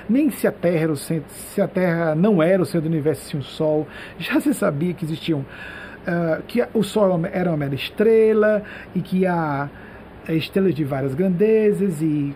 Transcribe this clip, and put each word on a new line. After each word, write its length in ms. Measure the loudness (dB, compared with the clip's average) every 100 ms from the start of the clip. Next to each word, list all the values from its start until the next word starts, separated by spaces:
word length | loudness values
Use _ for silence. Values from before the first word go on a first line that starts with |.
| -2
nem 220 | 2 2
se 160 | 0 -2
a 60 |
Terra 320 | 0 0 2
era 80 | 0
o 40 | -2
centro, 340 | -2 -4 -6
se 300 | -14 -8 -2
a 60 | 0
Terra 480 | 0 0 2 0
não 280 | 2 4 4
era 200 | 4 4
o 40 | 2
centro 160 | 0
do 100 | 0
universo, 320 | 0 0 -2
sim 140 | -4 -8
o 40 |
Sol. 460 | -8 -4 0 0 -2 -10 -16 -12
Já 220 | -2 0
se 120 | 0
sabia 400 | 0 0 0 -2
que 120 | -2
existiam, 400 | -6 -4 -2 -4 -4 -12 -16 -14 -16 -12 -4
ah, 340 | -2 0 -2 -2
que 180 | -2 0
o 80 | 0
Sol 380 | 0 2 2 2 0
era 180 | -2 -2
uma 60 | 0
mera 180 | -2
estrela, 880 | -4 -6 0 4 6 6 4 4 2 -2 -12 -8
e 60 | -6
que 260 | -2 0 2
há, 440 | 2 0 -2 -4 -10 -18 -20 -20 -16 -4
eh, 60 |
estrelas 400 | -4 0 0 2
de 100 | 0
várias 300 | -2 -2 -2
grandezas, 880 | 0 0 2 4 6 4 2 0 0
e 320 | 0 0 -2